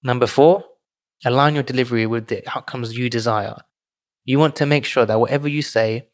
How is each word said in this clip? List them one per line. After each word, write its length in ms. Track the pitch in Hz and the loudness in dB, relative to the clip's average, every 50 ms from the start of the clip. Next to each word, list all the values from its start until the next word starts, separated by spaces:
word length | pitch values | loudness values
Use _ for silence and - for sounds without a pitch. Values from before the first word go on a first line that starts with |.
| _ | _
Number 240 | 131 123 123 120 113 | -2 0 0 0 0
four, 360 | - - 139 160 180 196 190 - - _ _ _ _ _ _ _ _ _ - | 4 6 6 6 6 4 0 -10 -20 _ _ _ _ _ _ _ _ _ -4
align 280 | 131 120 131 143 147 151 | 0 2 4 2 2 2
your 100 | 147 135 | 0 -4
delivery 420 | - 131 127 127 120 120 117 113 | -2 -2 -2 -2 0 0 -2 0
with 220 | 110 113 117 113 - | 0 -2 -4 -4 -6
the 160 | 117 - - - - | -8 -8 -6 -10 -10
outcomes 420 | 139 - - - 127 120 113 113 120 | -10 -10 -10 -10 -8 -8 -8 -6 -6
you 120 | 127 123 | -6 -4
desire. 480 | 117 117 110 117 110 107 98 - - - _ _ _ _ _ _ _ _ _ _ _ _ _ | -4 -2 -2 0 -2 -2 -2 -6 -10 -14 _ _ _ _ _ _ _ _ _ _ _ _ _
You 140 | - 131 139 | -2 2 2
want 160 | 156 156 143 - | 2 2 2 -2
to 80 | 151 | 0
make 200 | 143 147 147 127 | 0 0 0 0
sure 200 | - - 135 120 | -2 0 0 2
that 140 | 104 107 110 | 2 2 0
whatever 280 | 117 - 139 139 143 147 | 2 0 0 -2 -2 -4
you 140 | 143 151 | -4 -4
say 480 | 143 - - 113 113 110 110 117 120 _ | -6 -2 -2 0 0 0 -2 -6 -8 _